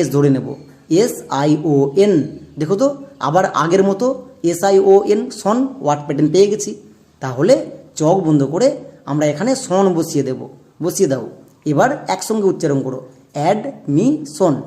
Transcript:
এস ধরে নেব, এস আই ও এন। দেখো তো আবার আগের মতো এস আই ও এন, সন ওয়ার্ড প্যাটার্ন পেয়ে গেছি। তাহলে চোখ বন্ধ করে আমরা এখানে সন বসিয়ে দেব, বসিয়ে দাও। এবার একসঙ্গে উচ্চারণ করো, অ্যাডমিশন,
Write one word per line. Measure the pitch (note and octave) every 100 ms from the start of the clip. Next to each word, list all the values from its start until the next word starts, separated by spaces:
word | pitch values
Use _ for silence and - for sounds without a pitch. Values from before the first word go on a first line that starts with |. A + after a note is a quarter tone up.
এস | C#3+
ধরে | C#3+ C#3+
নেব, | C3 - - - - - E3
এস | A#3+ - - C3+
আই | D3+ D3+ D#3+
ও | C#3 C#3 G3
এন। | G#3 E3 B2+ - - C3+
দেখো | D3+ G3
তো | C#4 C#4 - - C3
আবার | E3+ F#3+ -
আগের | D#3+ F#3+ G3
মতো | G3 B3 C4 - - E3+
এস | E3+ G3
আই | F#3+ G3
ও | G3 G#3
এন, | G#3+ B3+ -
সন | G3 A#3+ C4+ -
ওয়ার্ড | D3 C#3+ -
প্যাটার্ন | C#3+ D3+
পেয়ে | F3+ G3+
গেছি। | G#3+ G#3 G#3 - _ _ _
তাহলে | C3 B2 F#3+ D#4 - - - -
চোখ | D3+ F#3+ D#3+
বন্ধ | D3+ C3+
করে | E3+ C4 - - - -
আমরা | D3 D3+
এখানে | D3 A3+ C4+ -
সন | F#3 G3 E3
বসিয়ে | D#3 D3 B2+
দেব, | C3 B2 - _ -
বসিয়ে | E3 - E3+
দাও। | B2+ A2 - - _ D3+
এবার | D3 B3 - -
একসঙ্গে | F#3 - A3 F#3+
উচ্চারণ | - D#3+ C#3 B2+
করো, | C3+ - - _ C#3+
অ্যাডমিশন, | D#3+ G#3+ - - - C#3+ B3 D4+ - - F3+ C3